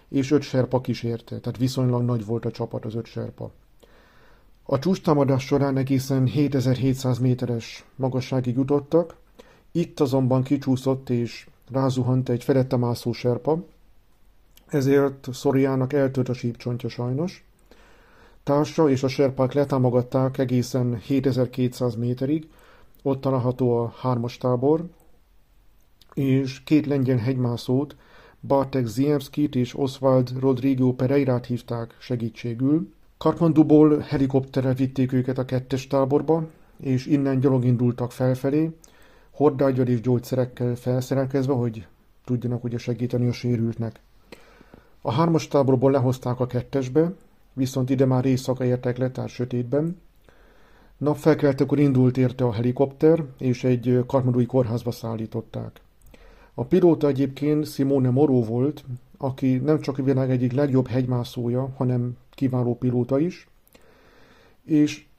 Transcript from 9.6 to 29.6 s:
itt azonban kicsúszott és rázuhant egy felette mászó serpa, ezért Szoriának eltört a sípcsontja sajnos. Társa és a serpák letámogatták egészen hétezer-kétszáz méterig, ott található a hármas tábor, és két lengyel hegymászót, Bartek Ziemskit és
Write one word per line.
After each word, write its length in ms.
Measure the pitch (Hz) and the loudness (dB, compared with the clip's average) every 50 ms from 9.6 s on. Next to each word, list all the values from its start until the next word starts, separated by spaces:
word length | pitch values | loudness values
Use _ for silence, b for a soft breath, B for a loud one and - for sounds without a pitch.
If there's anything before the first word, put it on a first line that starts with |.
| b b - | b b -4
itt 280 | 165 170 - - - | -4 -4 -2 -2 -2
azonban 420 | 151 123 131 135 131 120 131 131 131 | 0 2 2 2 2 2 2 2 2
kicsúszott 680 | - 143 139 - 135 127 127 - 135 131 131 - - | 0 0 -2 0 0 0 0 0 -2 -2 -2 -2 -4
és 380 | 123 120 120 113 - - - - - _ _ - | -2 -2 -2 -4 -8 -12 -20 -20 -20 _ _ -8
rázuhant 580 | 123 131 135 135 131 131 123 123 127 131 127 127 | -4 -2 0 0 0 0 0 0 0 0 0 0
egy 160 | 120 117 - | -2 -2 0
felette 320 | - 135 131 131 131 135 | 2 2 2 2 2 0
mászó 360 | 123 120 120 117 - - 123 113 | 0 0 0 -2 -4 -4 -6 -6
serpa, 520 | - - 123 120 110 - 143 156 170 185 - - _ _ _ - _ _ _ _ _ _ _ _ _ _ _ _ - _ | -2 -2 -2 -2 -2 0 -2 -2 -2 -4 -10 -16 _ _ _ -20 _ _ _ _ _ _ _ _ _ _ _ _ -20 _
ezért 600 | - - 143 131 135 139 143 139 139 135 135 - 131 127 | -4 -2 0 2 4 4 4 4 2 0 -6 -12 -12 -8
Szoriának 600 | - - 143 131 135 139 135 135 131 127 127 151 | -4 -2 0 2 2 2 2 2 0 0 0 0
eltört 360 | 143 135 131 135 135 123 - | 0 0 0 0 -2 -2 -2
a 60 | 120 | -2
sípcsontja 540 | - - 120 113 - - 123 123 117 - 113 | -4 -4 -6 -6 -6 -8 -8 -6 -6 -6 -8
sajnos. 580 | - - 120 123 127 139 170 190 - - _ _ _ _ b b b b b b b b b b b b b b b b b | -6 -6 -6 -4 -2 -4 -4 -6 -6 -12 _ _ _ _ b b b b b b b b b b b b b b b b b
Társa 480 | - 143 147 151 147 - - 160 143 | 0 0 2 0 0 0 2 2 4
és 120 | 135 127 135 | 2 2 0
a 60 | 131 | -2
serpák 440 | 131 - 139 131 131 135 131 127 - | 0 2 0 0 2 0 -2 0 2
letámogatták 840 | 143 143 139 143 135 127 127 117 127 120 - - 131 131 131 135 - | 0 0 2 2 2 2 2 2 2 0 0 0 0 0 0 0 -2
egészen 580 | 135 123 127 123 120 - - 131 123 123 120 | -2 0 2 0 0 0 -2 -2 0 -2 -2
hétezer-kétszáz 1000 | 104 - - 139 131 135 139 123 127 123 127 - 127 127 123 123 - 127 123 110 | -4 -4 -2 0 0 2 2 2 0 0 -2 -2 -2 -2 -2 -2 -2 -4 -4 -2
méterig, 540 | 113 120 120 127 127 135 135 156 160 156 - b b b b b b b b b b - | -2 -2 -2 -2 -2 -2 -2 -2 -2 -4 -8 b b b b b b b b b b -4
ott 180 | 139 135 135 | -2 -2 -2
található 580 | 135 135 135 127 117 127 123 127 131 120 120 117 | 0 -2 0 0 0 -2 0 0 0 2 2 0
a 160 | 120 113 - - | -2 -4 -6 -6
hármas 380 | - 127 123 120 117 120 - - | -4 -2 -2 -2 -2 -6 -6 -4
tábor, 460 | - 127 123 123 131 143 160 165 170 175 - _ _ - - _ _ _ _ _ _ _ _ _ _ _ _ _ _ _ _ _ - - - | -2 -2 0 2 2 2 2 2 0 -6 -16 _ _ -20 -20 _ _ _ _ _ _ _ _ _ _ _ _ _ _ _ _ _ -20 -12 -6
és 480 | - 139 135 131 135 135 127 131 - - | -2 0 2 2 2 0 -2 -6 -8 -2
két 220 | - 160 147 - | 2 2 2 2
lengyel 300 | 131 143 139 127 127 131 | 2 0 0 0 0 0
hegymászót, 800 | 120 104 131 139 127 123 120 120 113 - - 127 127 147 139 - b b b b b b b b b | 0 0 -2 -2 -2 -2 -2 -4 -4 -4 -2 -2 -2 -2 -4 -8 b b b b b b b b b
Bartek 460 | - 117 139 139 135 131 139 135 123 | -2 0 2 2 2 0 -2 -2 -2
Ziemskit 680 | 110 101 127 139 147 147 143 139 - - 147 147 139 135 | -2 0 0 0 2 2 0 -2 -4 -4 -2 -2 0 0
és 240 | 127 | -2